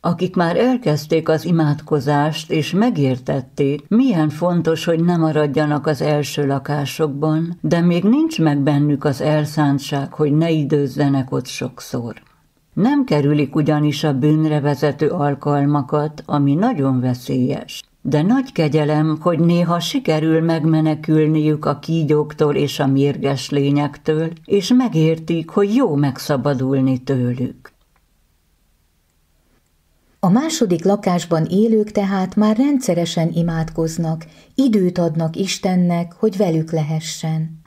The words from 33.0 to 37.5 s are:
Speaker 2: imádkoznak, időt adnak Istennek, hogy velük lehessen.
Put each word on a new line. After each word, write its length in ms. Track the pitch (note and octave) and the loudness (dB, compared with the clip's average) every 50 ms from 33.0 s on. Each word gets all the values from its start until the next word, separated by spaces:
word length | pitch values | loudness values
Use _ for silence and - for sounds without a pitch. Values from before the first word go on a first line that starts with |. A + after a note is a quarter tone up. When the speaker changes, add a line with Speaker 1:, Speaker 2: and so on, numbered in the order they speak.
| E3+ E3 - F3+ D#3+ E3 D#3+ | 0 -2 -2 -2 -2 0 0
Speaker 2:
imádkoznak, 920 | E3 E3 E3+ E3 D#3+ D#3+ D#3+ - - E3 D#3+ D#3+ - E3+ D#3+ D#3+ D#3+ - - - - - _ _ | 0 -2 -2 -2 -2 -4 -4 -4 -4 -4 -4 -2 -4 -4 -4 -4 -6 -8 -16 -20 -20 -20 _ _
időt 440 | - C4+ C#4 G#3+ G#3 F#3 F3+ F3+ F3+ | 0 2 2 4 2 2 2 0 0
adnak 380 | E3+ E3 D#3 E3 E3 D#3+ D#3+ | 0 0 0 0 -2 -2 -2
Istennek, 800 | - G3 F#3 - - - G3 F#3 F3+ F3+ F3 F3 E3+ E3+ E3+ - _ | -4 -4 -4 -4 -4 -2 0 2 2 2 2 2 0 -2 -6 -6 _
hogy 180 | - A3 G3 | -2 -2 0
velük 360 | F#3+ G#3 F3+ D#3+ D#3+ D#3+ D#3+ F#3 | 0 0 2 2 0 -2 -2 -2
lehessen. 880 | D#3+ D3+ D3 D#3+ D#3+ D#3+ - - - - D#3+ D#3+ D#3+ D#3+ D#3+ | -4 -2 -2 -4 -6 -6 -8 -12 -8 -6 -4 -4 -4 -4 -6